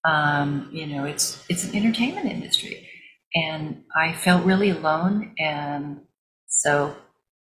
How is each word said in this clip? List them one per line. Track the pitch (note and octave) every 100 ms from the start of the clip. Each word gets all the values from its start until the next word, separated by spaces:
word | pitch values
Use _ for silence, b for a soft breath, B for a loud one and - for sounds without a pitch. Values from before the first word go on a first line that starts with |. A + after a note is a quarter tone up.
| D#3+
Um, | D#3 D3 D3 C#3+ C#3+ -
you | D#3+ D3+
know, | C#3+ C#3+
it's, | D3 - - -
it's | F3+
an | F#3 G#3
entertainment | A3+ A3+ B3 F#4+ C#4
industry. | - - - - - B B B B _ E3
And | D#3+ D#3 D#3 - - D#3+
I | D#3+
felt | E3+ F#3 F3+ F3
really | F#3+ G3+
alone. | E3 D#3 D#3 F#3 G#3 G#3+ -
And | D#3 D3 D3 C#3+ D3 C#3+ _ _ _ _ -
so | - D3 D3 C#3+ - - _ _ _